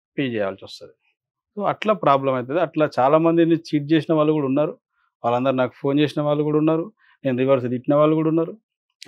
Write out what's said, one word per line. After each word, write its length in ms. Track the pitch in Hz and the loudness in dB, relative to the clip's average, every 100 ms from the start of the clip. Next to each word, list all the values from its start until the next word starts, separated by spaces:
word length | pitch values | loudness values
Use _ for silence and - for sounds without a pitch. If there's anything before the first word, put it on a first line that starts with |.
| _ - | _ -6
పే 40 | |
చేయాల్సి 420 | 135 110 98 98 | -4 -2 -4 -6
వస్తది. 260 | 101 - - _ _ _ _ _ _ 208 | -16 -20 -20 _ _ _ _ _ _ -6
So 80 | 190 | -4
అట్లా 260 | 151 214 | -2 -2
ప్రాబ్లం 420 | 202 147 139 135 | 0 2 2 2
అవుతుంది. 260 | 131 123 160 | -2 -2 -2
అట్లా 280 | 160 156 151 - | -2 -2 -2 2
చాలా 200 | 131 156 | 2 4
మందిని 360 | 165 165 165 | 4 2 2
చీట్ 380 | 160 - 151 143 | 0 -2 -4 0
చేసిన 220 | 160 151 | 0 2
వాళ్ళు 180 | 160 151 | 0 2
కూడా 140 | 156 135 | 0 0
ఉన్నారు. 320 | 139 151 - _ _ _ _ | -2 -2 -6 _ _ _ _
వాళ్ళందరూ 280 | 117 123 135 | -2 0 0
నాకు 200 | 131 127 | 0 -2
ఫోన్ 260 | - 139 143 | -4 -2 0
చేసిన 220 | 143 156 | 0 -2
వాళ్ళు 200 | 147 147 | -2 0
కూడా 160 | 151 151 | 0 0
ఉన్నారు. 340 | 156 160 190 _ _ _ | 0 0 -4 _ _ _
నేను 140 | 135 123 | -4 0
రివర్స్ 280 | 131 135 123 | 2 2 0
తిట్టిన 280 | 123 135 | -4 0
వాళ్ళు 220 | 143 151 160 | 2 4 2
కూడా 120 | 160 | 0
ఉన్నారు. 300 | 160 165 214 _ _ _ - | 0 -2 -8 _ _ _ -12